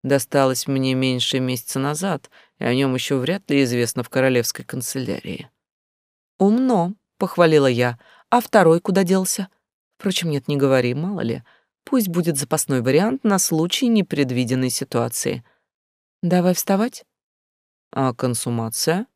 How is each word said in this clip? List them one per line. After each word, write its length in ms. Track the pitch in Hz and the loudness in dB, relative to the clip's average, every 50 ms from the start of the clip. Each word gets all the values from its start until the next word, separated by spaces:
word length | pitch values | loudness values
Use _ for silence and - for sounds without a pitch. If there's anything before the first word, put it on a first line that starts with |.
| - | 2
Досталось 600 | 131 139 139 - _ - 143 135 131 131 123 - | 2 0 0 0 _ 2 2 2 2 2 -2 -4
мне 280 | - 139 135 131 131 131 | -2 -2 0 0 0 0
меньше 460 | 131 131 131 127 127 131 - - 131 | 0 0 0 0 0 -2 -2 -2 -2
месяца 400 | 131 127 127 123 - - - 139 | -2 -2 -4 -6 -6 -6 -4 -4
назад, 500 | 135 143 151 151 185 196 170 135 - - _ - _ _ _ _ | -2 -2 -2 -2 -2 -4 -4 -4 -6 -14 _ -20 _ _ _ _
и 40 | - | -2
о 100 | 117 123 | 0 0
нем 200 | 131 139 135 127 | 2 2 0 0
еще 240 | 127 - - 143 | -2 -2 -2 -2
вряд 320 | 131 127 147 180 196 _ - | -2 0 -2 -4 -4 _ 0
ли 140 | 143 139 139 | 2 2 2
известно 400 | 120 120 120 120 113 - 131 117 | 2 2 0 0 -2 -2 -6 -8
в 60 | - | -4
королевской 540 | - 135 131 131 127 123 117 - - - - | 0 0 2 4 2 2 0 0 -6 -8 -12
канцелярии». 880 | - - 135 123 - - 135 127 113 92 - - - 90 - - - _ _ _ _ _ _ _ _ _ _ _ _ _ _ _ _ _ _ | -10 -10 -8 -8 -8 -6 -6 -6 -6 -6 -8 -8 -10 -10 -10 -12 -18 _ _ _ _ _ _ _ _ _ _ _ _ _ _ _ _ _ _
«Умно», 540 | 190 202 214 247 262 254 240 185 170 180 208 _ _ _ _ | 2 2 2 2 2 2 2 0 0 -2 -4 _ _ _ _
похвалила 500 | _ 196 180 - - 170 160 156 151 139 | _ -6 -4 2 4 4 6 6 4 4
я. 300 | 131 123 117 123 123 120 - _ _ - _ _ _ | 4 2 2 0 0 -2 -6 _ _ -20 _ _ _
«А 120 | - 240 | 0 0
второй 380 | - - - 214 180 165 165 175 | 0 4 4 6 6 6 4 4
куда 240 | _ - 180 196 196 | _ 0 0 0 2
делся?» 460 | 170 190 190 185 185 - - 190 - _ _ _ _ _ _ _ _ _ | 2 2 0 0 -2 -4 -6 -8 -10 _ _ _ _ _ _ _ _ _
Впрочем, 320 | _ - 202 180 - 180 165 | _ -6 -4 -4 -2 -2 -2
нет, 180 | 147 139 - | -4 -4 -2
не 100 | - 147 | -2 0
говори, 360 | 139 135 135 135 131 123 123 123 | 2 2 4 4 2 2 0 -2
мало 280 | 143 160 185 208 170 | -2 -4 -4 -4 -4
ли. 220 | 113 113 117 127 - _ _ _ _ _ _ _ _ | -4 -4 -4 -6 -10 _ _ _ _ _ _ _ _
Пусть 260 | - 277 254 214 185 | 0 0 0 0 0
будет 280 | 165 175 165 170 156 | -2 -2 0 0 -2
запасной 440 | 139 147 - 160 156 - - 143 127 | -4 -4 -2 -2 -4 -2 -2 -2 0
вариант 420 | 113 127 131 156 196 220 262 269 - | 2 2 2 4 2 2 -2 -2 0
на 160 | 220 196 185 | 0 0 2
случай 480 | - - 165 156 165 175 - - 269 | 0 0 0 0 0 -2 -2 -2 0
непредвиденной 840 | 240 226 214 180 _ - 143 143 123 123 123 127 113 131 127 131 127 | 2 2 2 2 _ 0 -2 0 0 0 -2 0 0 0 0 0 -2
ситуации. 760 | 120 - 135 _ - 117 120 120 - - - 117 98 117 - _ _ _ _ _ _ _ _ _ _ _ _ _ _ _ | -2 -4 -6 _ -2 -2 -2 -2 -4 -4 -4 -4 -6 -6 -10 _ _ _ _ _ _ _ _ _ _ _ _ _ _ _
«Давай 320 | - 175 175 180 175 185 180 | -2 0 2 2 2 2 0
вставать». 520 | - - - 196 196 220 254 - - - _ _ _ _ _ _ _ _ _ _ _ _ _ _ _ _ _ | 0 0 0 0 0 0 -2 -6 -12 -20 _ _ _ _ _ _ _ _ _ _ _ _ _ _ _ _ _
«А 220 | - 131 135 131 123 | -4 -2 -2 -2 -2
консумация?» 960 | - - 127 120 117 - 123 120 117 113 113 113 - - 160 165 190 247 _ _ | -2 -4 -2 -2 -4 -4 -4 -4 -4 -4 -6 -6 -2 -2 0 0 -2 -4 _ _